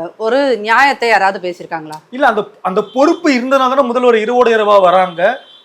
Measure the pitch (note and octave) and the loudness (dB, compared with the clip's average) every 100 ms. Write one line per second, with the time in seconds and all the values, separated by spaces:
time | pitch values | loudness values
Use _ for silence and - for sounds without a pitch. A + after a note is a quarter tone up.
0 | E3 - A3 C4 C#4 A3+ G#3 A3+ C#4 C4 | -8 -6 -2 0 0 -2 0 2 2 0
1 | A#3 G#3 F#3+ G3 F3+ F3 E3 E3 D#3 D#3 | 0 2 0 -2 -8 -10 -10 -12 -12 -16
2 | - B3 C#4 G#3+ G3 - F#3 F#3+ G3+ B3+ | -12 -2 0 0 -6 -8 -6 -4 -4 0
3 | D4+ F4+ D#4+ B3+ B3+ C4+ B3+ C4 B3 A#3+ | 0 0 0 -2 0 0 0 0 0 0
4 | B3 A3+ A3 B3 A#3+ A3 G#3 G3+ F#3 F#3 | 2 2 0 0 2 2 2 4 4 2
5 | F3+ E3 F#3+ C4+ - - | 0 -2 -2 -2 -12 -20